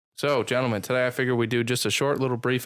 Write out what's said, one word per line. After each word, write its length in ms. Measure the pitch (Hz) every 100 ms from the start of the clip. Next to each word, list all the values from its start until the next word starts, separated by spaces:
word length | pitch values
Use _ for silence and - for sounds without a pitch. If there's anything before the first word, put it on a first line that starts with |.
| _ -
So, 260 | 143 135
gentlemen, 380 | 107 123 127 107
today 260 | - 127 127
I 20 |
figured 260 | 123 127 120
we'd 140 | 113
do 120 | 120
just 240 | 117 123 107
a 60 |
short 300 | - 143 143
little 160 | 131 120
brief 280 | 123 127